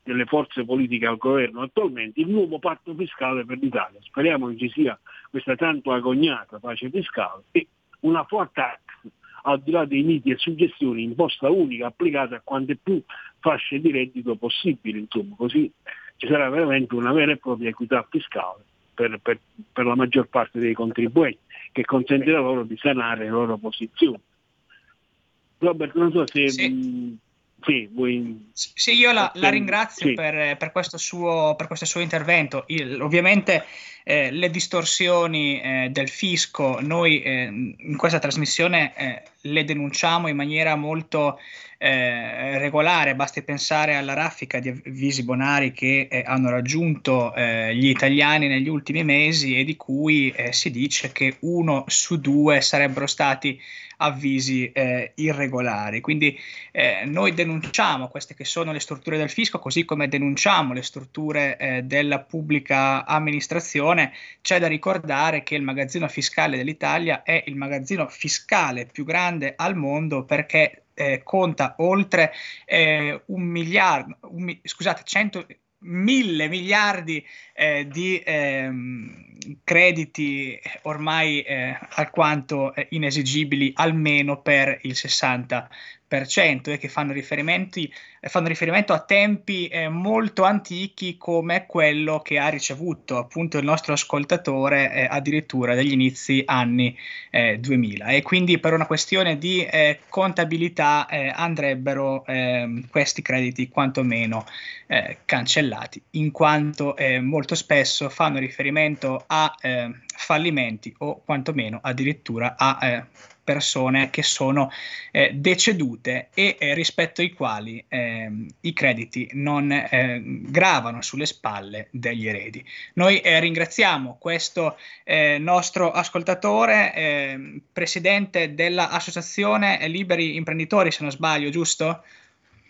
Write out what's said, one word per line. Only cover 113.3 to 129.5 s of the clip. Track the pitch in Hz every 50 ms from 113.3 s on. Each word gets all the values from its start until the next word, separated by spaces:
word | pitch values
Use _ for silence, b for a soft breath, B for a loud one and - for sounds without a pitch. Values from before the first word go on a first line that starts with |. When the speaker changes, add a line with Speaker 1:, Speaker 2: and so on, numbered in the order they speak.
| B B -
Speaker 2:
persone | - 139 147 - - - 131 131 131 131 135 135 135
che | - 135
sono, | - - - - 135 135 139 143 139 139 B B B B B B B B
eh, | B 143 139 - 135
decedute | 143 143 180 180 185 - 226 202 165 143 120 113 113 - 127 127 123 - _
e, | - 190 202 190 - -
eh, | 151 143
rispetto | 143 165 165 165 - - 165 - - -
ai | 175 170
quali, | - - 135 117 107 107 107 113 113 117 - -
ehm, | - - 120 117 113 113 110 107 107 110 113 - - _
i | - 170
crediti | - - 143 131 117 117 117 - - 127 113 -
non, | 131 139 143 147 147 143 143 143
eh, | 143 143 - - 131 127 131 127 120 120 -
gravano | 135 131 - - 135 139 180 185 190 160 127 117 117 117 120
sulle | - - 131 139 151
spalle | - - - - 110 104 101 101 101 104 107 107 -
degli | - 123 123 120 117 113 110
eredi. | 107 104 98 101 113 123 143 - B B B B B B
Noi, | 175 180 196 196 185
eh, | - 170 160 160
ringraziamo | 170 170 165 165 165 - - - 208 185 - 135 131 123 120 -
questo, | - 165 170 170 - - - 180 160 151 151 B B B B B
eh, | B 147 151 156 151 147 147 147
nostro | 156 175 180 180 170 - - 185 175 165
ascoltatore, | - 175 165 - - 175 165 190 180 185 - 208 208 220 233 226 214 214 202 - -
ehm, | 165 156 151 147 143 139 135 135 135 139 147 143 147 - _
presidente | - 180 170 - - 180 165 190 202 202 196 196 - 170 165 151 147
dell'associazione | 151 170 175 180 180 165 - 175 170 - 170 - 175 165 - - 202 202 208